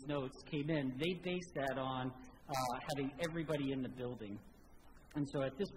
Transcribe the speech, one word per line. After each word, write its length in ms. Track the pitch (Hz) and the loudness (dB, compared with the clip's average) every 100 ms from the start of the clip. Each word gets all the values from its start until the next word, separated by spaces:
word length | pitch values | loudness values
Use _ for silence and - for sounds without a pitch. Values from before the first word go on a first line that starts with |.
| 135 | 0
notes, 300 | 143 131 - - | 0 0 -4 -2
came 200 | 151 143 | 0 4
in, 220 | 156 135 127 | 4 4 2
they 200 | 165 180 | 2 2
based 280 | 180 180 175 | 0 -2 -2
that 240 | 147 135 131 | 0 2 2
on, 340 | 131 131 127 - - - - | 2 2 0 -2 -10 -14 -2
uh, 60 | 135 127 127 - | 2 2 2 0
having 200 | 143 135 - 170 | 0 0 0 0
everybody 460 | 165 151 151 139 | 0 2 2 2
in 100 | 135 | 2
the 60 | 127 | 0
building. 500 | 107 123 120 107 104 - - - - - - - 151 | -2 -4 -2 -6 -8 -10 -18 -18 -18 -18 -18 -6 -2
And 100 | 143 | 0
so 100 | 151 | 2
at 140 | 135 - | 0 0
this 100 | - | -2